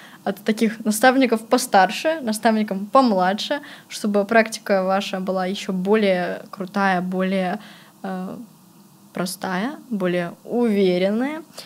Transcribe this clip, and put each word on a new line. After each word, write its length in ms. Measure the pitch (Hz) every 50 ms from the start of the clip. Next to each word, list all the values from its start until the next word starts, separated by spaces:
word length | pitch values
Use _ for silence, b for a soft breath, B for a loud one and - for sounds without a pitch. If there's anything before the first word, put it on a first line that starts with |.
| B B B B B
от 200 | 208 196 - -
таких 400 | - 220 220 233 214 220 - -
наставников 600 | 220 208 214 - 262 247 269 269 226 - 226 - -
постарше, 720 | 254 247 254 - - 196 190 196 208 - - 320 320 320
наставникам 640 | 262 220 214 220 - 233 220 220 214 214 190 190 202
помладше, 760 | 208 - 262 262 240 202 185 180 185 202 214 - - 294 277 285 B B B B B
чтобы 360 | - - - 214 202 208 196
практика 580 | 196 226 226 220 226 - - - - 202 190 185
ваша 360 | 185 190 196 196 - - 190
была 260 | 190 190 190 185 180
ещё 260 | 185 202 - - - 190
более 680 | 185 180 190 214 220 208 196 185 180 175 175 190 - - -
крутая, 500 | - - 185 180 - 202 196 196 190 180
более, 580 | 185 185 185 185 185 185 196 190 185 180 190 214 B B B B B B B - -
э, 320 | 190 190 185 185 190 - - 240 - - - - - _ - - - - - - - -
простая, 600 | - - 185 - - - 190 185 180 208 262 311 - - -
более 420 | 233 196 190 180 175 175 175 170 - - -
уверенная. 1000 | - - 240 240 233 202 202 196 185 180 180 185 196 208 226 254 285 311 320 320 - B B B